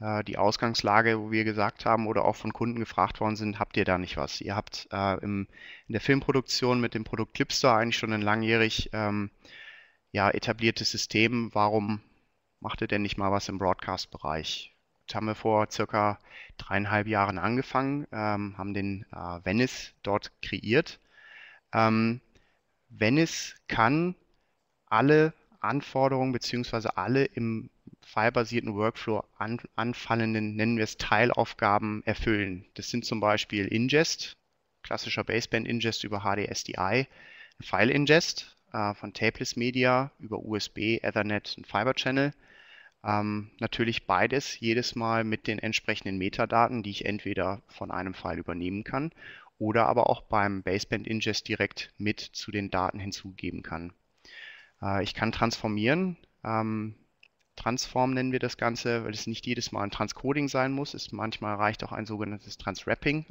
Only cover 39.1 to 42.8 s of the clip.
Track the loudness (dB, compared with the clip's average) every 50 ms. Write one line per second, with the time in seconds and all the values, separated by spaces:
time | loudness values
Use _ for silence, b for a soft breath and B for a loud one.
39.1 | -4 0 0 0 0 0 -4 -6 -4 -2 -2 0 2 2 4 4 4 4 2 0
40.1 | -6 -12 -10 -8 -8 -6 -6 -4 -4 -4 -4 -4 -6 -2 0 0 0 0 0 0
41.1 | 0 0 0 0 0 -2 -4 -6 -12 -12 -8 -4 -2 0 2 0 0 0 0 0
42.1 | 2 2 2 0 0 B B B B B B B B B